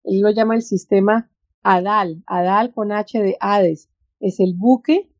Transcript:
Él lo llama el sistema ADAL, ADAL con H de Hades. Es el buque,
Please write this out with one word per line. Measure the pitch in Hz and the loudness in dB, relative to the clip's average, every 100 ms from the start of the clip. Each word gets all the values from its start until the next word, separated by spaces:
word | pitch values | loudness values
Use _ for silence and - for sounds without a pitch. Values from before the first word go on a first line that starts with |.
Él | - 190 | -4 0
lo | 208 | 2
llama | 214 220 | 0 0
el | 226 | -2
sistema | 233 190 - 196 196 226 - _ _ _ | -2 -6 0 2 2 0 -4 _ _ _
ADAL, | 196 185 190 214 185 165 - | 0 0 0 -2 -2 -8 -6
ADAL | 180 180 202 233 | -2 0 0 -2
con | 240 208 | -4 -4
H | 208 208 226 | -4 -4 -2
de | 196 - | -2 -2
Hades. | 202 202 180 151 _ _ _ _ | 0 2 2 0 _ _ _ _
Es | 196 - | -6 0
el | 185 | -2
buque, | 175 226 254 - 339 381 | 2 2 2 2 -2 -2